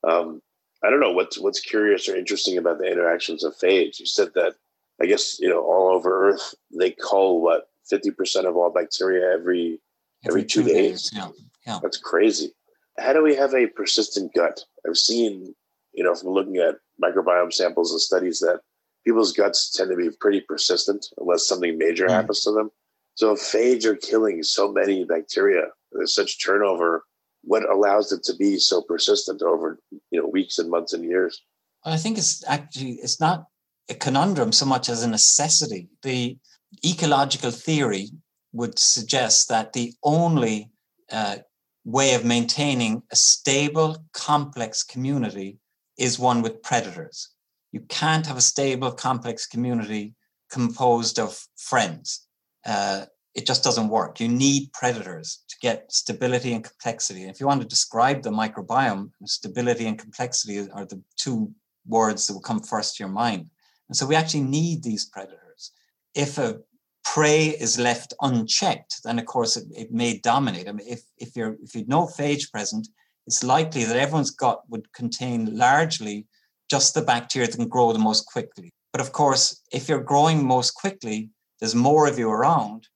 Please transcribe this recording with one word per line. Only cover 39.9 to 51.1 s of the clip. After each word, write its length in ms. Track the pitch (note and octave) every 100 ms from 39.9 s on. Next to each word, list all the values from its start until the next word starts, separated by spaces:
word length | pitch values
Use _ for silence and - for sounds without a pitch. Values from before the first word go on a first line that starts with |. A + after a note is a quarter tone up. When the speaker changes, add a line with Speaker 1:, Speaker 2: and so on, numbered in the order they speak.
| -
Speaker 2:
only, 680 | D3 D#3 E3+ D#3 A#2 G#2+ G#2+ _ _ _ _
uh, 240 | A2 G#2 G2+ - _ _ _
way 300 | - B2 C3+
of 100 | B2
maintaining 800 | A#2 A#2+ A#2 - D3 C3 A2+ A2+ -
a 40 | -
stable, 880 | - - - C#3 D3 D#3 D#3+ D#3 -
complex 720 | - - D3 C#3+ C3+ A2+ -
community 760 | - B2+ C3 C#3+ A2+ G2 G2 G2 _ _ _ -
is 220 | B2 A2+
one 240 | B2 A#2+
with 200 | A2+ A2
predators. 680 | - A#2+ A2 F2 D#2+ - - _ _ _ _
You 120 | - -
can't 380 | - D3+ D#3+ D#3
have 100 | C3
a 60 |
stable, 480 | - - C#3 C3 B2+
complex 560 | A#2+ B2+ B2+ A#2+ A2+ -
community 680 | A#2 B2 A#2+ G#2 G#2+ G#2 A#2 _ _ _
composed 720 | - A#2+ A#2 B2+ A#2 A#2